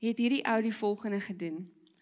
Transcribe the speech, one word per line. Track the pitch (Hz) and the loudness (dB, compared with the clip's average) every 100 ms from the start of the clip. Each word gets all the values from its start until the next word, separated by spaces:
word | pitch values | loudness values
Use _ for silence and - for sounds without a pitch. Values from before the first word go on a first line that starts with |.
het | 226 226 | -2 2
hierdie | 240 269 - | 2 2 2
ou | 226 | 2
die | 220 | 2
volgende | 208 208 208 214 202 | 0 0 0 -2 -4
gedoen. | 196 180 170 160 185 - _ _ | -4 -6 -6 -8 -12 -18 _ _